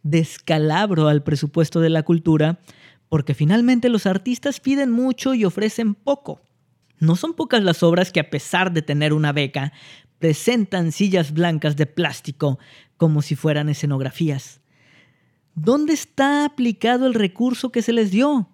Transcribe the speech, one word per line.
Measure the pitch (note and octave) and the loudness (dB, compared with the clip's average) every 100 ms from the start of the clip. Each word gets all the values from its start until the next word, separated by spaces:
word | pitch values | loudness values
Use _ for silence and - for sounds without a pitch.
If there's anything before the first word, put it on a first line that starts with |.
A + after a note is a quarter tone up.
descalabro | D3 D#3+ D#3+ - - D#3 D3+ D#3+ G#3 E3 D3+ | -2 0 0 -4 -2 0 2 2 2 2 4
al | D3 | 4
presupuesto | C#3+ D3 D3 E3+ D#3 E3+ | 2 -2 -2 0 0 2
de | E3 | 2
la | E3 | 2
cultura, | D3+ E3+ E3 D#3 D3+ F3 _ - - _ - | 2 0 2 2 2 -2 _ -20 -20 _ -2
porque | D#3+ C3+ | -2 0
finalmente | C#3+ D3+ A3 A#3+ B3 B3 | 0 2 4 4 2 2
los | A3 G3+ | 0 0
artistas | F#3+ B3 B3 C#4+ - | -2 -2 -4 -4 -4
piden | C4 C#4 C4+ | -2 0 0
mucho | A#3 C4 B3+ C4 | 0 0 -2 -2
y | B3+ | 0
ofrecen | G3 G3 G#3+ - A3+ G3+ | 0 0 -4 -2 -4 -2
poco. | - C#4 - - _ _ _ _ _ - | -4 -4 -6 -16 _ _ _ _ _ -2
No | D#3+ F3 | 2 2
son | D#4+ | -2
pocas | E4 D#4+ A#3+ | -6 0 2
las | F#3+ E3 | 2 2
obras | E3+ F3 F3+ | 2 2 0
que, | F3 | -2
a | D3 | -4
pesar | C#3+ - F3+ F#3 | -6 -4 -2 0
de | E3 | -2
tener | D3+ D3 D3+ | -2 -2 0
una | D3+ D3+ | 0 0
beca, | C#3+ C#3 C#3 C#3 - - - _ - | -2 -2 -4 -8 -10 -20 -20 _ -4
presentan | E3 D3+ - B3 G3 F#3 E3 | -2 0 0 0 0 -2 -2
sillas | - G3+ F#3 C#3+ | 0 0 0 0
blancas | D3+ F3 D#3 D3+ | 0 0 0 -2
de | D3 D3+ | -2 -2
plástico | - D#3+ B2 - - D3 C3 - - _ - | -2 -4 -4 -12 -4 -4 -4 -10 -20 _ -2
como | D#3+ D3+ | 0 2
si | D3 | -2
fueran | D3 D#3 D3 D3 | -2 -2 -2 -2
escenografías. | D3 D3 C3+ C3+ - D#3+ C#3 - - _ _ _ _ _ _ _ _ _ D#3+ | -4 -2 -4 -4 -4 -4 -4 -8 -20 _ _ _ _ _ _ _ _ _ -6
¿Dónde | D#3+ C#4+ D4+ | 0 0 0
está | D4+ - - C#4 C#4+ | -2 -4 -2 0 2
aplicado | D4 D4 A#3+ G3+ A3+ B3 C4 | 0 -2 -2 0 0 2 2
el | |
recurso | A#3 G3 - B3 B3 B3+ | 0 -2 0 -2 -2 -4
que | A#3+ | -4
se | A3+ | 0
les | A#3 G#3+ | 0 2
dio? | G3 C#4+ C#4 F3+ | 2 2 0 -2